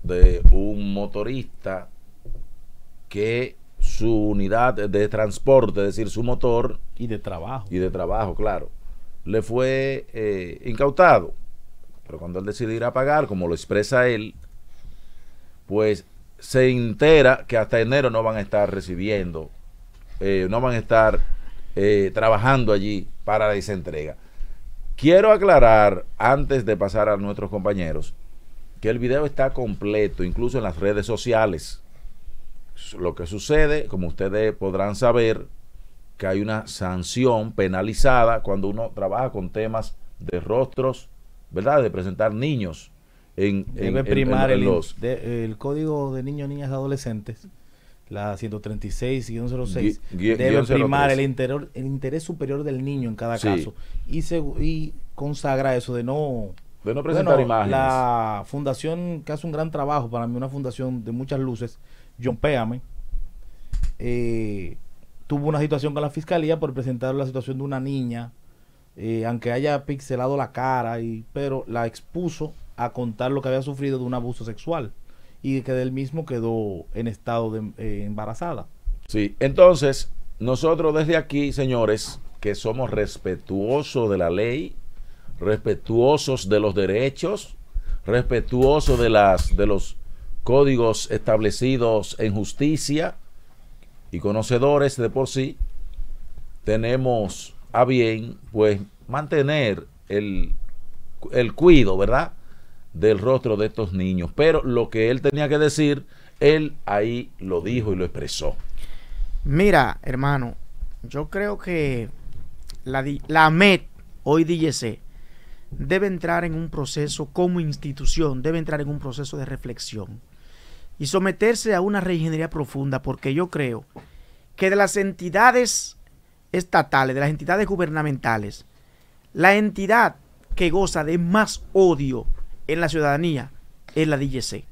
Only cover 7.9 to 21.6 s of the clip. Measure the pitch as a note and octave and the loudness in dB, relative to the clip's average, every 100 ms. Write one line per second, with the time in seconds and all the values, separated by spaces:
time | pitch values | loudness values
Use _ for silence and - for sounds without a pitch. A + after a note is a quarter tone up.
7.9 | F2+ E2+ G#2 G#2 E2+ G#2+ F2+ - - - | -2 -2 -2 -2 0 0 0 -6 -8 -10
8.9 | - - - - A2 G#2+ A#2+ C3 C3 C3+ | -8 -8 -8 -2 -2 0 -2 0 0 -2
9.9 | C3+ - A2+ G#2+ G2 F2+ - - A2+ C#3+ | -4 -8 -6 -4 -4 -6 -10 -6 0 0
10.9 | C#3 F3+ B2 E2 - - - - - - | 8 8 8 4 -6 -6 -8 -12 -12 -14
11.9 | - - D2+ E2+ F2 G2 G#2 A2+ A2+ A#2 | -14 -14 -12 -8 -6 -6 -4 -4 -2 -2
12.9 | B2+ C3+ D3+ C#3+ G2 F2 E2 - G2+ G#2 | 0 2 2 0 -2 -2 -2 0 0 2
13.9 | C3 B2 A2+ G#2+ - - - - - - | 4 4 2 -4 -12 -18 -16 -14 -12 -12
14.9 | - - - - - - - - G2+ G#2+ | -12 -12 -12 -12 -16 -18 -20 -4 0 2
15.9 | G2+ - - - - - C3 C3 B2 A#2 | 0 -6 -20 -20 -20 -2 4 4 4 -2
16.9 | G#2 D3 D#3 C3 C3 - A#2 G#2 A#2 A2+ | 2 8 10 8 6 2 0 2 2 2
17.9 | C#3 C3 A2+ A2+ A2 G2 G#2+ G2+ F#2+ E2+ | 2 2 2 0 -2 0 2 2 0 -6
18.9 | F2 G2 G#2 F2+ D#2+ D#2 - - - - | -6 -2 -2 -2 -6 -12 -16 -18 -20 -20
19.9 | - - - G2 F#2+ F#2 A2+ B2+ A#2+ - | -20 -16 -4 0 0 2 0 0 -2 4
20.9 | A2+ A2 - - - - - | 6 6 6 4 2 0 -8